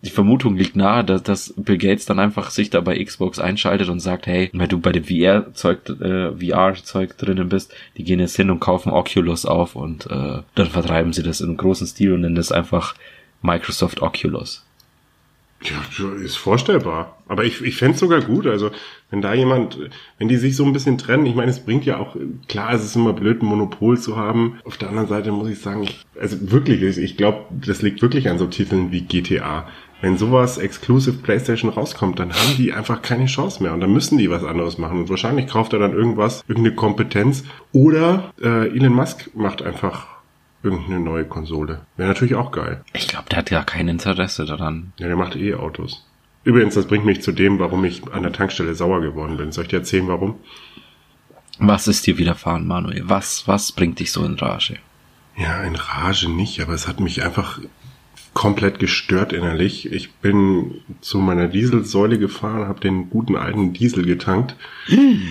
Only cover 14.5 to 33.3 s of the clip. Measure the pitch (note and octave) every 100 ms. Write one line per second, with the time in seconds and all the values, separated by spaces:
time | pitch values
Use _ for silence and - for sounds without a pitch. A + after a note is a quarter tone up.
14.5 | - _ _ _ _ _ _ _ _ _
15.5 | _ - D2 C#2 - G2 G2 F#2 - F#2+
16.5 | A#2 C3 F#3 F2 D#2+ E2 - - G2 A#2+
17.5 | - B2+ - E3 C#3+ F#3 E3 C3+ C#3 D3
18.5 | G#2 G#2 - - - _ G2+ G2 A#2 B2+
19.5 | C3 A2+ - D2 - - _ A2+ B2 C3+
20.5 | C3+ C#3 C3+ C#3 B2 - C3 C#3 A#2 B2
21.5 | B2+ - C3 C#3 G2+ G2+ - C2+ - -
22.5 | G#2 A2+ A#2+ G#2 A#2+ A2+ F#2 G2+ A#2 A2
23.5 | G#2 G2+ - G#2+ A#2 A2 A2 G#2+ A#2 A#2
24.5 | A#2+ - - G2 G#2+ G#2 G#2 G#2+ G2+ G#2+
25.5 | G2+ G2+ G2+ G2 - - - G2+ G2 F#2
26.5 | A2+ C#3 G2+ F#2+ F2 F2+ - G2+ G#2+ -
27.5 | C#3 - F#2+ G#2 - A#2+ C#3 B2+ F2 F2+
28.5 | - G2 F#2+ F2+ F2+ F2 F2+ F2 F#2 D2
29.5 | D#2 - - - - F#2+ F#2 A2 B2+ B2
30.5 | - G2 - - B2+ C3+ - - G#2 C3
31.5 | A2+ A2 G#2+ G#2+ - G2 F2+ F2 E2 B2
32.5 | C3 B2 - G#2+ A2+ - A#2+ C3